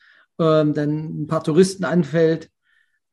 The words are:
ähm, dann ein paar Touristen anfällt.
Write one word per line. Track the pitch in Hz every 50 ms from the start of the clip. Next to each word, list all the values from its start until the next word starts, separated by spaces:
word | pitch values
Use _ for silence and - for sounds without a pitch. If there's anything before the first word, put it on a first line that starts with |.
| _ _ _ _ _ _ _ -
ähm, | 165 160 156 156 151 151 147
dann | 151 147 147 151 156 156 160 160 156
ein | 151
paar | 143 156 156 -
Touristen | 135 143 170 190 185 - - 170
anfällt. | 131 160 175 160 139 147 170 165 160 165 156 - - _ _ _ _ _ _ _ _ _ _ _ _